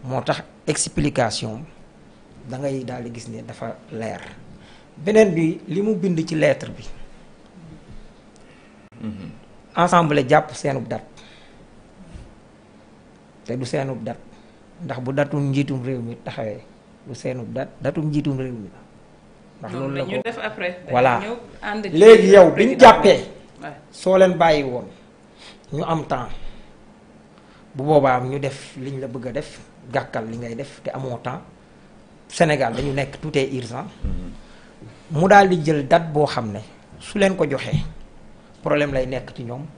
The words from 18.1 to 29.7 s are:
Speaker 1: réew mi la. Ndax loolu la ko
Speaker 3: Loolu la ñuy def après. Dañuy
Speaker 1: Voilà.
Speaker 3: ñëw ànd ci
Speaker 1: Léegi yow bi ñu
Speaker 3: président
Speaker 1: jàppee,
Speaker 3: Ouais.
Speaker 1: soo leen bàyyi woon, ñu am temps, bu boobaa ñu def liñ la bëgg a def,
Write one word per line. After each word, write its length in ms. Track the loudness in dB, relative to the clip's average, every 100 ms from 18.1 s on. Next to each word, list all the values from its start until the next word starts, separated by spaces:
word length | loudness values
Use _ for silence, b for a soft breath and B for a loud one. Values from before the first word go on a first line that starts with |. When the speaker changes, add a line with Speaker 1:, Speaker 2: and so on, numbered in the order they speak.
| -2 -2 -4
Speaker 1:
réew 160 | -6
mi 160 | -10 -14
la. 80 | -18 -20 -20 -20 -20 -20 -20 -20 -18
Ndax 120 | -12
loolu 220 | -8 -6 -6
la 80 |
ko 60 | -6
Speaker 3:
Loolu 40 | -6
la 20 |
ñuy 40 |
def 160 | -6 -8
après. 280 | -10 -8 -8 -8 -4
Dañuy 60 |
Speaker 1:
Voilà. 280 | 0 2 2
Speaker 3:
ñëw 160 | -4 -10 -14 -14
ànd 220 | -10 -8
ci 60 | -4 8
Speaker 1:
Léegi 300 | 12 12 12
yow 240 | 10 10
bi 120 | 8 2
ñu 100 | 10
Speaker 3:
président 40 |
Speaker 1:
jàppee, 400 | 10 10 6 4 0 -18 -20 -18
Speaker 3:
Ouais. 60 | -18 -18 -20
Speaker 1:
soo 260 | -8 2 6
leen 160 | 6 6
bàyyi 260 | 4 4
woon, 220 | 0 -6 -10 -20 -20 -20 -20 B B B B
ñu 100 | -8
am 220 | -2 -4 -2
temps, 240 | -6 -6 -8 B B B B -20 -20 -20 -20 -20 -20 b b b -8
bu 80 |
boobaa 360 | 2 4 4 2
ñu 180 | -2 -6
def 380 | -6 -8 -16 -12
liñ 220 | -10 -10
la 60 | -10
bëgg 200 | -10 -8
a 40 |
def, 260 | -8 -10 -18 -20